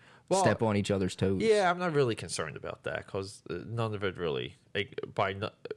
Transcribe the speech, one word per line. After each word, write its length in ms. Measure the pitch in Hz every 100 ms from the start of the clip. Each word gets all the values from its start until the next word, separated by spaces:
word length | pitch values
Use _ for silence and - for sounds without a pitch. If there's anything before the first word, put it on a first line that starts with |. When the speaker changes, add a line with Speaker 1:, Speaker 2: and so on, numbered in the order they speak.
| - - -
Speaker 1:
Well, 100 | 190
Speaker 2:
step 220 | 175 104
on 120 | 110 101
each 140 | 98
other's 240 | 95 92
toes. 280 | - 95 98
Speaker 1:
yeah, 280 | 220 208 180
I'm 80 | 180
not 140 | 180
really 220 | 147 127
concerned 420 | 107 87 - 80 -
about 280 | 87 -
that 220 | - 78 -
'cause, 360 | 98 98 - -
uh, 80 | 87 80
none 280 | 117 110
of 80 | 104
it 120 | 101 87
really, 400 | 85 67 64 - _
like, 240 | 101 101 - -
by 200 | - 98
no-, 160 | 98 104 - -